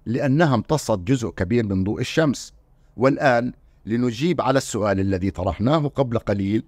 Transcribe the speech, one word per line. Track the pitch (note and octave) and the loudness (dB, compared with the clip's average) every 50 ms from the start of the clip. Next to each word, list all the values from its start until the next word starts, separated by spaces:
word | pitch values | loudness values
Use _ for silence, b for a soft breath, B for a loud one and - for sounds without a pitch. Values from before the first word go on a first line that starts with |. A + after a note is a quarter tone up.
| - | -8
لأنها | G#2 A#2 C#3+ D3 C3+ C3 D3+ F3 D3 C3 | -4 -4 -2 0 2 2 4 4 4 2
امتصت | A2 - - D#3 C#3 - - A2 F#2+ | 0 0 0 -2 -2 0 0 -2 -2
جزء | F2 F#2+ C#3 B2+ A#2 F#2+ | 0 0 -2 0 -2 -4
كبير | - - F#2+ F2 A#2 A#2+ A2+ | -4 -4 -2 0 0 0 0
من | G2+ F#2+ F#2+ F#2 | 0 0 0 0
ضوء | G2+ G2+ - | 0 -2 -4
الشمس. | B2 - - D#3+ E3 D3 A2+ - - - - - _ _ _ _ _ _ - | -4 -2 0 2 2 2 0 -2 -6 -18 -20 -20 _ _ _ _ _ _ -4
والآن | - A#2+ C3+ D3 - D#3 C#3 A#2+ A#2+ A#2+ B2 - _ _ - _ _ - | 2 2 2 2 4 2 4 4 2 2 -2 -8 _ _ -20 _ _ -6
لنجيب | - A2+ A#2 B2 B2 A2+ A2 D3 F3+ F3 - | -4 -2 0 0 0 -2 -2 -2 -2 0 0
على | - B2 C3+ C3+ | 0 2 2 0
السؤال | - - - G#2+ G2+ G#2 G2 G2 | 0 -2 -4 -2 0 0 0 0
الذي | G2 G2 G2 F2+ F2+ G2 | 0 0 0 0 -2 -2
طرحناه | - - F2+ G2 E2+ - G2+ B2 D#3 E3 D3 C#3 | -2 -2 -4 -4 -2 0 0 0 2 0 0 -2
قبل | - - C3+ A#2+ A#2 A2 | -2 -2 -2 0 -2 -4
قليل، | - - G#2 G2 G2 G2 G#2 A2+ - | -2 -2 -2 -2 0 0 0 -2 -2